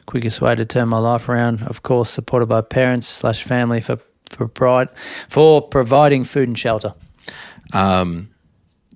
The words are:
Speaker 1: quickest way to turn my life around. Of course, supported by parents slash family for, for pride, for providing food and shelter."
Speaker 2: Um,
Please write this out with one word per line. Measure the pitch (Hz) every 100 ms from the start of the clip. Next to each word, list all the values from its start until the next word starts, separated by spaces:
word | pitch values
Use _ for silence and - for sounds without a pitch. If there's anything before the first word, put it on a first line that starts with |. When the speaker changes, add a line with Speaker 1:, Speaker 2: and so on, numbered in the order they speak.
| -
Speaker 1:
quickest | 127 117 -
way | 123 117
to | 113
turn | 127 117
my | 113
life | 113 120 -
around. | 120 120 113
Of | 110 117
course, | - 123 113
supported | - 117 127 113
by | 113
parents | 104 131 127 123 -
slash | - 117 110
family | - 123 120 117
for, | - 117 _ _ -
for | - 113
pride, | - 127 127 127 - - - -
for | - 156 151
providing | - 143 117 139 147 139
food | 117 143 123
and | 110
shelter." | 120 110 107 - - _ - - - - -
Speaker 2:
Um, | 98 95 92 90 85 104 _ _ _ _ _ _